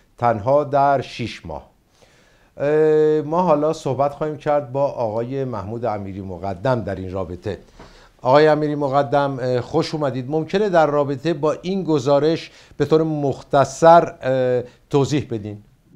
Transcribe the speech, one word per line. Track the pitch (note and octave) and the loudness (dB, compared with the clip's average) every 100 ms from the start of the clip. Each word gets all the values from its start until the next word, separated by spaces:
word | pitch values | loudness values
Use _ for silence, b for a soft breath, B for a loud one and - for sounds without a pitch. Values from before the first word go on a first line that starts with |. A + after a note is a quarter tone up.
| b - | b -2
تنها | A#2+ A2 A2 C#3+ | 0 0 2 2
در | C#3+ C#3 C#3 C#3 | 2 2 2 2
شش | A#2+ - A#2 - F2 | -2 -8 -10 -10 -14
ماه. | C#2+ - _ _ b b b b b b - | -14 -16 _ _ b b b b b b -6
اه، | C#3+ D3+ D#3 D#3 D#3 D3+ | 0 2 4 4 4 2
ما | D3 E3+ | 0 0
حالا | F3+ D3 D3+ | 2 2 2
صحبت | D#3 C#3+ B2+ C#3+ | -2 -4 -2 -2
خواهیم | - D#3 D3 | -2 -6 -4
کرد | D3+ D3 B2+ | -2 -2 -2
با | C3+ | -2
آقای | C#3 - A2+ G#2+ A#2 C3+ | -2 -2 -4 -4 -6 -6
محمود | C3 A2 F#2+ A#2 | -6 -6 -8 -6
امیری | A#2 G#2+ G2 F#2+ | -4 -6 -8 -10
مقدم | F#2+ F2 F#2+ F2+ C3 B2 | -10 -10 -8 -4 -2 -2
در | F#2+ | -2
این | F#2 F#2 | -8 -8
رابطه. | F#2+ F2+ F2+ G#2+ F2+ - B B B B B | -8 -8 -8 -8 -10 -12 B B B B B
آقای | B2 C#3+ D#3 | 4 6 6
امیری | D3+ D3+ | 4 0
مقدم، | D3 C#3+ C#3 C3+ C#3+ C#3 C3 | -2 -2 0 0 0 0 -2
اه، | B2+ B2+ | -2 -2
خوش | A#2+ D#3 D#3+ | -2 -2 -2
اومدید. | D#3 C#3+ B2 B2 | -4 -4 -4 -4
ممکنه | D#3 D#3 G3 G#3 | -4 -2 -2 2
در | E3+ D3+ | 2 4
رابطه | D3 C#3 C#3 D#3+ | 2 -2 -2 -4
با | D#3 D3+ C#3 | -2 -2 -4
این | F3 G3 | -4 -4
گزارش | D#3+ D3+ B2+ C#3+ D#3 D#3+ - b b - | 0 0 2 2 2 0 -4 b b -6
به | |
طور | C3 D#3 | 2 2
مختصر، | D#3+ D3+ C#3+ A#2+ - C#3+ C3 - E3 E3+ C#3+ - | 2 -2 -2 -4 0 2 2 4 8 8 6 -2
اه، | C3 C3 B2+ B2 B2 B _ | -2 0 0 0 -4 B _
توضیح | D3 B2+ C#3+ - | 0 0 -2 -4
بدین؟ | A2+ G#2 G#2 - _ _ | -6 -8 -12 -16 _ _